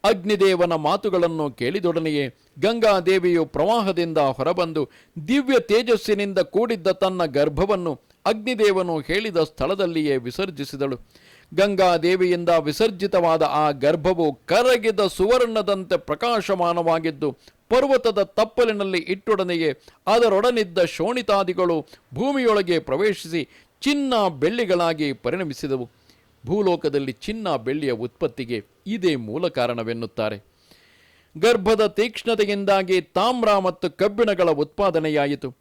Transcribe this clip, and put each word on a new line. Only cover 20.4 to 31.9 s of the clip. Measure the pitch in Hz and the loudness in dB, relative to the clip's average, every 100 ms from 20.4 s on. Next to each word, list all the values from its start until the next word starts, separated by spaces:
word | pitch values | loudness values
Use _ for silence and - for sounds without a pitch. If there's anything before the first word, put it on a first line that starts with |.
| 240 233 196 170 | 2 0 -2 0
ಶೋಣಿತಾದಿಗಳು | 170 - 180 247 220 196 185 180 180 160 - - _ | -2 0 -2 -2 0 0 0 0 0 0 -4 -20 _
ಭೂಮಿಯೊಳಗೆ | 131 262 277 240 208 180 165 | -6 -2 0 2 2 0 -2
ಪ್ರವೇಶಿಸಿ | 156 135 208 190 165 170 131 _ _ _ | -2 0 0 -2 -6 -6 -6 _ _ _
ಚಿನ್ನ | 269 285 269 240 190 143 | -2 -2 0 0 0 0
ಬೆಳ್ಳಿಗಳಾಗಿ | 156 233 214 175 170 160 147 | -2 0 0 0 0 0 -4
ಪರಿಣಮಿಸಿದವು. | 131 120 180 170 131 147 131 120 _ _ _ _ _ | -4 -4 -4 -6 -6 -4 -4 -6 _ _ _ _ _
ಭೂಲೋಕದಲ್ಲಿ | 117 202 190 170 156 139 135 | -4 0 0 0 0 -2 -4
ಚಿನ್ನ | - - 220 202 | -8 -10 -6 -4
ಬೆಳ್ಳಿಯ | 139 117 147 143 | -4 -4 -4 -2
ಉತ್ಪತ್ತಿಗೆ | 113 120 _ 156 - 120 117 - _ 190 | -4 -6 _ -6 -6 -6 -8 -8 _ -10
ಇದೇ | 214 175 | -2 0
ಮೂಲ | 139 110 120 160 | 0 -4 -4 -4
ಕಾರಣವೆನ್ನುತ್ತಾರೆ. | 135 120 117 113 117 113 - 107 101 _ _ _ _ _ _ _ _ _ 156 | -2 -2 -2 -6 -6 -8 -4 -6 -6 _ _ _ _ _ _ _ _ _ 0
ಗರ್ಭದ | 214 233 190 220 | 2 2 2 2
ತೀಕ್ಷ್ಣತೆಯಿಂದಾಗಿ | 214 | 2